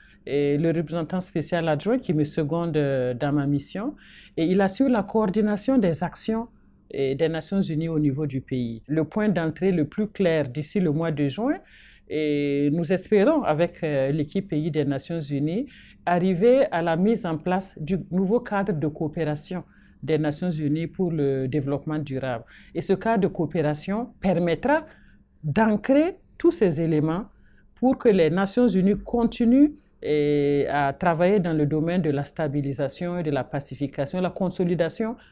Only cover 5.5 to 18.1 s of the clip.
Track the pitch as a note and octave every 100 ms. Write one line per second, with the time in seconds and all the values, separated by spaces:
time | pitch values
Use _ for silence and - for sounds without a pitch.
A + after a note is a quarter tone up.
5.5 | G#3 - C4+ F#3 D3+ E3+ - - A3 A#3
6.5 | - - _ - - C3+ C3+ D#3+ D#3+ D#3
7.5 | G3 F3 D#3 E3 D#3+ D3 C3+ D3+ C3 -
8.5 | C3 A#2+ A2+ - D#3 D3+ G#3+ G#3+ F3 D#3+
9.5 | D#3 F#3+ F3 D3 - G#3+ - F3 D#3+ B2+
10.5 | B2 D3 G#3 F3 D3 E3 C#3+ C#3+ C#3 B3
11.5 | F#4 - - - - - D3+ D3+ D3 C#3+
12.5 | C#3+ C#3+ E3 D#3+ F#3 - G#3 A3+ D#4+ G3
13.5 | D3+ E3+ - D#3+ C#3+ C3+ D#3 D3+ G3 G3
14.5 | D3+ D#3+ D3+ C#3 C#3+ - E3+ C#3 C#3 D3+
15.5 | G3 C#4+ - - - - F3 F#3+ F3 A#3+
16.5 | C4 C#4+ F3 E3+ E3 G3+ A#3 F3 D#3 F3
17.5 | F#3 - - D3+ F#3 -